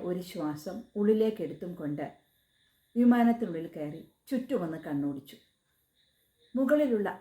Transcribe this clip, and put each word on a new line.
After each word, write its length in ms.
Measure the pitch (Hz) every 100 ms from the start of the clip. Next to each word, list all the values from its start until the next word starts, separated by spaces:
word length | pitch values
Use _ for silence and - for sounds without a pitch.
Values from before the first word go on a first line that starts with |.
ഒരു 180 | 180 180
ശ്വാസം 560 | 180 - 151 147 - 196 - 208
ഉള്ളിലേക്കെടുത്തും 760 | 208 214 220 214 160 147 180 170
കൊണ്ട് 300 | 151 147 147 - _ _ _ _ _ _ _ 233
വിമാനത്തിനുള്ളിൽ 720 | 240 240 233 233 208 165 165
കയറി 340 | - 151 156 - _ -
ചുറ്റുമൊന്ന് 500 | 262 - 247 170 160
കണ്ണോടിച്ചു. 600 | 165 143 143 135 - - _ _ _ _ _ _ _ _ _ _ _ 247
മുകളിലുള്ള 540 | 269 294 294 220 190 -